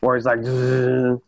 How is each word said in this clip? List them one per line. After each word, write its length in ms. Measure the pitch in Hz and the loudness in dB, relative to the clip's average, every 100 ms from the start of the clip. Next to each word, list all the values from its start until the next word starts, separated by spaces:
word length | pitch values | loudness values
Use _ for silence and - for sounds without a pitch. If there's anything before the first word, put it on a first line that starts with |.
where 140 | 127 127 | 0 0
it's 100 | 120 | 0
like, 180 | 117 | -2
zzz 760 | 117 127 127 127 127 127 127 123 | -2 -2 0 0 0 0 0 -2